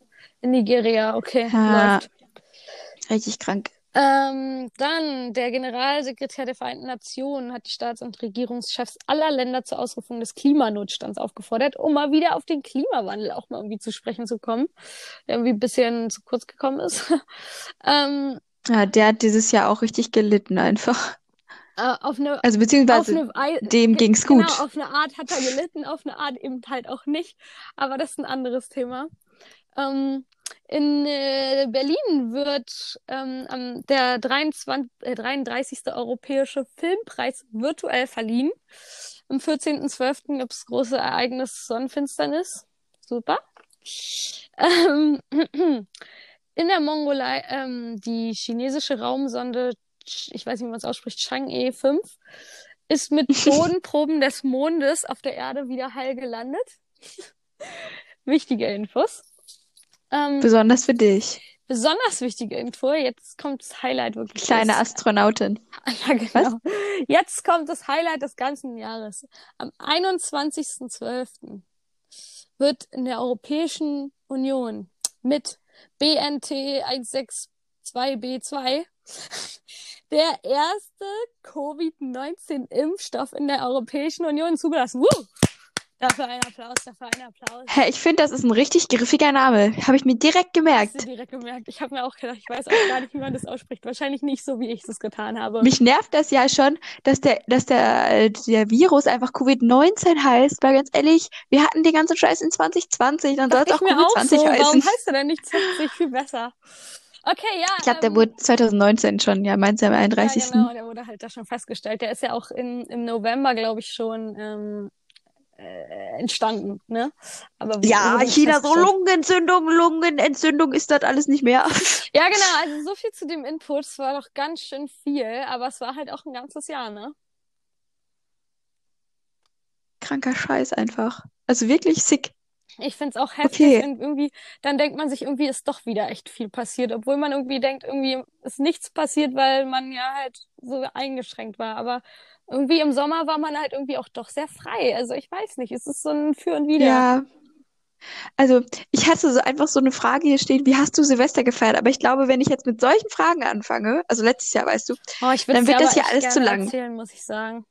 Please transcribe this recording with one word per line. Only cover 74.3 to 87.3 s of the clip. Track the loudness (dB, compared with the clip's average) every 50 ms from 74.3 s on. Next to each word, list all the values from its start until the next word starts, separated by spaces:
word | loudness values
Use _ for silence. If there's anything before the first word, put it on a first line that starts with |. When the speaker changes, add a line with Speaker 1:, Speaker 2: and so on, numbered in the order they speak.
| -6 -4 -4 -2 -2 -4 -4 -6 -8 -10 -14 _ _ _ -12 -12 _ _ -4
Speaker 1:
mit | -2 -2 -2 -4 -10 -18 _ _ _ _ _ _ _ _ -4
B | -2 0 0
N | 0 -2 -4 -6 -8
T | -8 -8 -8 -8 -6 -6 -6 -6 -6
eins | -6 -8 -10 -10 -8
sechs | -8 -10 -10 -10 -14 -16 -16 _ _ _ _ _ _ _ -20
zwei | -12 -8 -6 -6 -4 -6
B | -6 -8 -8 -8 -8
zwei | -10 -10 -10 -6 -4 -2 -4 -4 -4 _ _ _ _ -20 -18 -18 -16 -14 -14 -14 -14 -14 -18 -20 _ -20 -20 -20 -20 -20 -20 _ _ -2
der | 0 0 0 0 -2 -4 -4
erste | -2 -2 0 0 -2 -4 -8 -10 -16 _ -14 -12 -10 -8 -8 -10 -10 _ _ _
covid | -16 -10 -10 -8 -8 -8 -6 -8 -8 -8 -8
neunzehn | -12 -10 -10 -10 -10 -10 -12 _ -10 -8 -8 -8 -8
Impfstoff | -6 -4 -2 -2 -2 -4 -6 -8 -10 -8 -8 -8 -8 -6
in | -6 -4 -4
der | -2 -2 -4
Europäischen | -2 -4 -4 -4 -4 -6 -4 -4 -4 -4 -4 -4
Union | -2 -2 -2 0 -2 -2
zugelassen. | -2 -2 -2 0 0 -2 -2 -2 2
Woo! | 2 2 2 2 -2 _ _ -6 -6 -6 -6 _ _ _ -14 -14 _ _ _ -6
Dafür | -2 -2 -2 -2 -4
ein | -8 -6 -8
Applaus, | -8 -10 -10 -18 -16 -10 -10 -10 -10
dafür | -10 -18 -16 -16
ein | -16 -16 -16 -20
Applaus. | -20